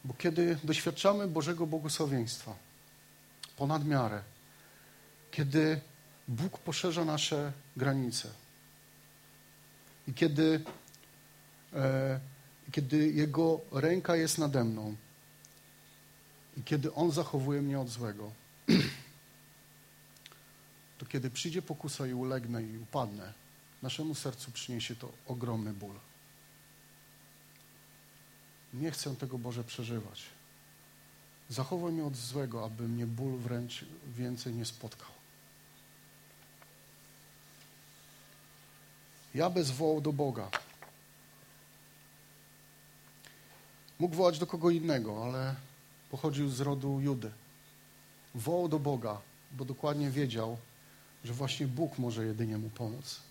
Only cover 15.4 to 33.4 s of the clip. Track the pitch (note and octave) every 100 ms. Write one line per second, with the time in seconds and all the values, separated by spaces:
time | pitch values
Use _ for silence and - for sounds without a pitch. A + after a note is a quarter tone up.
15.4 | - - - - - - - - - -
16.4 | - - - D3+ D3+ - E3+ D#3 D#3+ C#3+
17.4 | C3 C#3+ C#3+ C#3 B2 A#2 A#2 G#2 G#2+ A2
18.4 | - - - F3+ - - - - - -
19.4 | - - - - - - - - - -
20.4 | - - - - - - C3 C#3 B2 A#2+
21.4 | F3 E3+ - D3+ D3+ - C3 B2 C3 C3
22.4 | A#2 A#2+ A2 A2 A2 D3 A2+ G#2 F#2+ G#2
23.4 | - - - - C3 - D#3 D3 C#3 A#2+
24.4 | - A#2+ - A#2+ - A#2 A#2+ - - B2
25.4 | A#2+ A2+ G#2+ G2+ G2+ G2 - - - -
26.4 | - - - - - - - - - -
27.4 | - - - - - - - - - -
28.4 | - - - B2 D#3+ C#3+ D3 C3 C3+ B2+
29.4 | A#2+ A#2+ A#2 - A2+ A#2 G2+ - - -
30.4 | - - - - - - - - - -
31.4 | - B2 C3+ F3+ F3 E3 D3+ B2+ A#2+ C3+
32.4 | C3+ A#2 A2 A2 A#2 A#2 A#2 A#2 C3+ B2+